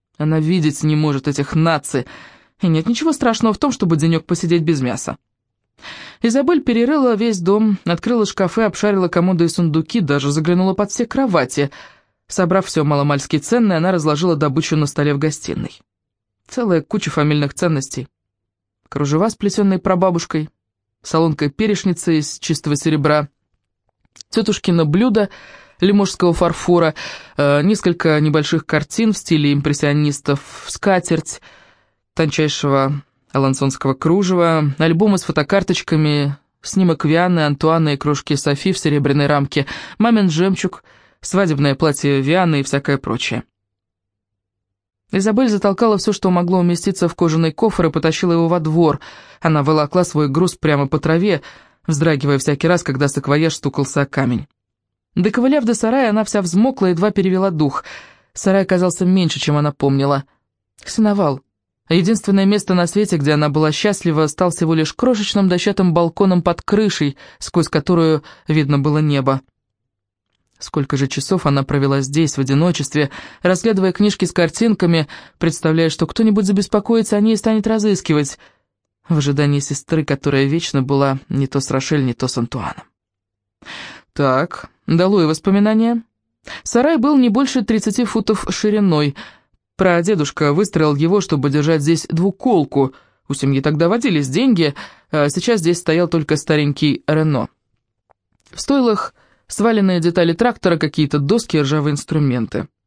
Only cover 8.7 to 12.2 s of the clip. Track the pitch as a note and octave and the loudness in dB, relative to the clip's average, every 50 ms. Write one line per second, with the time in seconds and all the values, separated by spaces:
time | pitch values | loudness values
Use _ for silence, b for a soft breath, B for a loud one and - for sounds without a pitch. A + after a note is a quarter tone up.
8.7 | - - - G#3 G3+ G3 F#3 E3+ - F3+ E3+ F#3 F#3 E3 E3+ E3+ - - F3 E3 | -2 -2 -2 0 0 0 0 0 0 0 0 2 2 2 0 0 0 0 0 0
9.7 | D3 D#3+ D#3+ - - A#3 F3+ C#3 C#3+ C#3+ C3+ C#3+ C#3+ D#3 D3+ E3 F3 F3+ F#3 F#3+ | 0 -2 -2 -2 -2 -2 0 0 0 0 0 0 -2 0 0 0 0 2 2 0
10.7 | F#3+ G3+ G#3 G3+ - - A#3+ A#3 - C4+ C4+ B3 F3+ D#3+ B2+ - - - C#3+ C#3 | 0 -2 -4 -4 -4 -4 -6 -4 -2 -2 0 2 2 0 0 0 -2 -2 -2 -4
11.7 | B B B B B B B B B _ | B B B B B B B B B _